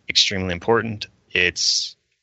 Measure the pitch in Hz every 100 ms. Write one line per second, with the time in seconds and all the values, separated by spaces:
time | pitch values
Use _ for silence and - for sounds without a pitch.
0 | - - - 98 92 87 - 113 110 110
1 | - _ _ 92 90 85 - - - -
2 | _ _